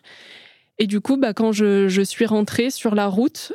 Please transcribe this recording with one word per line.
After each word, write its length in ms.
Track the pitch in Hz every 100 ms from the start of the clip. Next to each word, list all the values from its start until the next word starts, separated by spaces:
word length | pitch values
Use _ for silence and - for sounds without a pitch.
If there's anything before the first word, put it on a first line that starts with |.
| - - - - - _ _ -
Et 80 | 220
du 120 | 208
coup, 160 | - 269
bah, 180 | 269
quand 180 | 196 220
je, 360 | 208 208 196 196
je 120 | 185
suis 240 | 196 - 226
rentrée 460 | 214 214 - 240
sur 240 | - 233 208
la 100 | 202
route, 480 | 190 269 - -